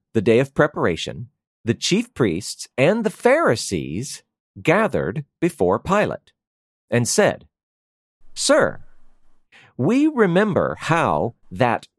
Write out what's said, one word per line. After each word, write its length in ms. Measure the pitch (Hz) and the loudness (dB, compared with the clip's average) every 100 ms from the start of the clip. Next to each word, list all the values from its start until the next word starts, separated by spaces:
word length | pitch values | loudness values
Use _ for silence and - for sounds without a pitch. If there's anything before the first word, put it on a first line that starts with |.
| _ | _
the 80 | 113 | 0
day 180 | 104 113 | 4 4
of 140 | 135 - | 2 0
preparation, 720 | 151 - 120 82 - 64 123 _ _ _ | 0 0 -2 -2 -6 -10 -14 _ _ _
the 120 | 107 110 | -4 -4
chief 360 | - 190 240 - | 0 0 -2 -2
priests 520 | 113 82 - - - - | -2 -2 -8 -14 -8 0
and 260 | 139 220 214 | 2 2 -2
the 60 | |
Pharisees 1120 | - 240 294 311 117 - 87 65 85 139 - _ _ _ - | 0 2 4 2 0 -2 -6 -4 -8 -10 -14 _ _ _ -4
gathered 640 | 101 185 214 92 71 131 - _ | 0 2 0 -2 -4 -6 -10 _
before 380 | 175 - 90 104 | -6 -2 0 0
Pilate 540 | - 202 143 - _ _ _ _ _ _ _ | 0 -2 -2 -6 _ _ _ _ _ _ _
and 180 | 120 117 | -2 0
said, 380 | - 180 - - _ _ _ _ _ _ _ - | 2 0 0 -10 _ _ _ _ _ _ _ -16
'Sir, 500 | - - 294 110 - - - - _ - - _ - - - | -4 0 2 2 -4 -16 -20 -20 _ -20 -20 _ -20 -14 -4
we 300 | 135 254 311 | 0 2 2
remember 680 | 285 202 175 214 139 69 - | 2 4 4 2 2 -2 -2
how 560 | - 165 131 76 104 - - | -2 0 2 0 -2 -6 -10
that 360 | 90 123 107 - | -2 0 0 -6